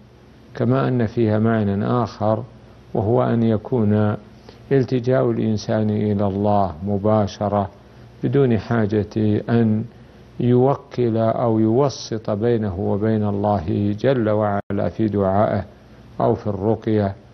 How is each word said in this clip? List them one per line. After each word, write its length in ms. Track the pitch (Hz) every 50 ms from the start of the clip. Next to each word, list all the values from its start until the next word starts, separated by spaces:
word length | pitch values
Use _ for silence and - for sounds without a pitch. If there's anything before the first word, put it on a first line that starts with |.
| - - - - - - - - - - -
كما 340 | - 117 117 127 135 135 127
أن 180 | 127 123 113
فيها 320 | 113 - 120 113 107 104 104
معنى 480 | 110 113 113 110 104 101 98 98 113
آخر، 580 | 123 120 123 113 104 - - 104 107 110 110 123 - - - - - - - - - -
وهو 280 | 113 98 107 123 127
أن 200 | 123 123 117 117
يكون 760 | 113 113 110 101 - - 131 120 107 101 107 107 107 107 104 - - - - - - - - - - -
التجاء 580 | 139 135 123 - 131 123 117 127 127 131 131 120
الإنسان 600 | 113 117 113 110 110 107 - - 110 110 107 107
إلى 360 | 104 104 104 104 104 101 104
الله 480 | 101 95 98 101 104 104 101 98 90 80 73 95
مباشرة 840 | 101 101 98 98 107 107 107 104 95 - - 104 101 101 101 98 92 - - - - - - - - - - -
بدون 340 | 131 123 139 139 123 113 101
حاجة 840 | - - 120 117 107 98 110 107 98 - - 110 107 107 104 - - -
أن 360 | 117 117 117 107 107 107 120 - - - - - - - - - - -
يوكل 760 | 123 120 123 123 127 135 139 - - - - - 123 117 110
أو 420 | 113 113 113 113 - 123 117 110 110
يوسط 720 | 110 110 113 127 143 131 - - - - 117 110 - -
بينه 500 | 110 98 113 120 120 113 107 104 87 92
وبين 440 | 104 104 104 98 107 110 110 107 104
الله 720 | 107 101 101 101 104 104 95 80 90 110 104 101 101 104 107
جل 300 | - 131 139 123 107 107
وعلا 580 | 107 107 107 104 101 101 - - 98 101 107 101
في 180 | - - 113
دعائه 580 | 107 101 104 98 95 95 101 110 - 113 98 - - - - - - - - - - - -
أو 140 | 123 123 113
في 120 | - -
الرقية 680 | 107 98 92 98 110 113 - - 113 107 107 101 98 98 - - -